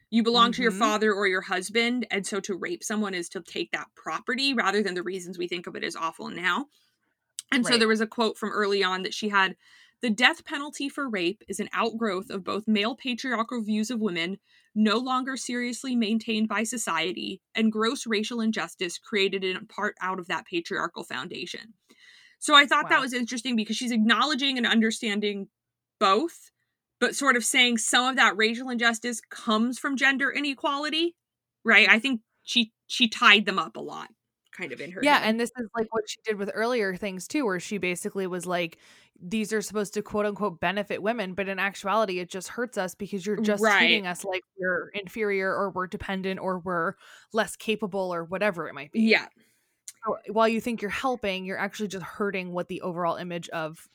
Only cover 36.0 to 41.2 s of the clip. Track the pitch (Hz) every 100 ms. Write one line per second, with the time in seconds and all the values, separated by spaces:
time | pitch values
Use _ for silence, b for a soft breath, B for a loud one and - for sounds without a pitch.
36 | 220 - - 202 196 - 226 247 196 180
37 | 208 185 - 302 240 180 - 208 180 180
38 | 202 196 185 180 170 180 170 - b b
39 | b _ 175 220 202 220 196 208 202 214
40 | 208 214 208 202 208 165 180 196 202 185
41 | 196 240